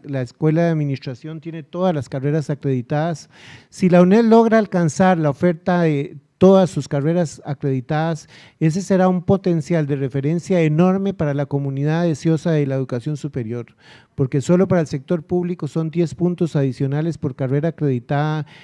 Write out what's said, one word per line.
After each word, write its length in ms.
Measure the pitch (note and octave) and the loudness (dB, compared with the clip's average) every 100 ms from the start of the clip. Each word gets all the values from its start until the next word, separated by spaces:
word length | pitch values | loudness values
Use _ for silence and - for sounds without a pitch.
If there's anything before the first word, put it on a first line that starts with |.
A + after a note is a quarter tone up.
la 180 | C#3 C3+ | -8 -8
Escuela 420 | B2 - D#3 D#3 | -8 -2 0 2
de 60 | E3+ | 0
Administración 720 | D#3+ C#3+ C3 - A#2+ D#3 D#3+ | 0 -2 -6 -8 -14 -14 -14
tiene 240 | E3 D#3+ | -14 -14
todas 320 | D3 F3 F#3 D#3 | -12 -4 -2 -2
las 140 | B2 | -6
carreras 400 | C#3 C#3 D#3 C#3+ | -6 -2 -2 -4
acreditadas. 800 | C#3+ C#3 C3 A#2 D3 E3 D#3 - - - - _ | -4 -2 -4 -2 -4 -4 -6 -12 -20 -20 -20 _
Si 200 | - F#3 | -2 4
la 120 | F3 | 6
uned 240 | F3+ G#3+ A3+ | 6 6 6
logra 340 | A3+ A3+ A3 | 6 6 2
alcanzar 580 | G#3+ F#3 E3 - F#3 F3 | 2 0 0 2 2 4
la 120 | D3+ | 0
oferta 520 | C3 F3 E3 - F3 | 0 0 0 -2 0
de 360 | E3 C#3+ C#3 C#3+ _ - | 2 0 -4 -12 _ 4
todas 320 | F#3 F#3+ F3+ | 6 6 4
sus 180 | - C3 | -2 -4
carreras 540 | D3 C#3+ F3 E3+ - - | -4 -2 -2 -2 -6 -12
acreditadas, 840 | C#3+ C#3+ C3 B2 D#3 D#3+ D#3+ - - - - | -6 -4 -4 -4 -4 -2 -6 -10 -20 -20 -2
ese 220 | D#3+ E3 | 0 0
será 260 | F#3 F#3+ F#3 | 0 2 4
un 160 | F3+ | 2
potencial 640 | E3 G3 F#3+ E3+ C#3+ E3+ D3 | 0 0 2 -2 0 -2 -2
de 80 | C#3+ | -2
referencia 640 | C3+ C#3 C#3 E3+ - F#3 | -4 -4 -2 -4 0 2
enorme 520 | D#3+ D3+ F#3 F#3+ G3 | 2 4 2 2 -2
para 200 | G3 D3+ | -4 -4
la 140 | C#3+ C#3 | -2 -4
comunidad 560 | C#3+ C#3 C3+ D3 D#3+ | -4 -4 -4 -2 0
deseosa 480 | F3 D3 E3 D#3 F3 | 0 0 0 0 0
de 160 | D#3 C#3 | 0 0
la 80 | C3+ | -2
educación 420 | C3 B2 D3+ D3 | -4 -6 -6 -8
superior, 580 | D3+ C#3 A2 A#2+ A2+ _ - - _ - | -8 -8 -8 -8 -12 _ -20 -20 _ -4
porque 260 | C3+ D3 | -2 0
solo 260 | B2+ F3+ F#3 | 2 2 4
para 140 | F#3 | 2
el 60 | D3+ | 0
sector 360 | C#3+ C3 F3 | -6 -4 -4
público 440 | D3+ F3+ F3+ F3 D3 | -2 -4 -4 -6 -6
son 220 | E3 D#3+ | -4 -4
diez 240 | E3 E3 | -2 -4
puntos 420 | - E3+ E3+ E3+ D3+ | -2 -2 0 -2 0
adicionales 640 | C#3 A#2 C3+ D3 E3 D3+ | -2 -2 -2 -2 -4 -4
por 180 | C#3+ B2+ | -6 -4
carrera 340 | C3 C#3 E3 | -2 0 -2
acreditada 760 | - D3 B2 - C#3+ D3+ D#3 D3 - | -2 -2 -2 -2 -2 -2 -4 -8 -14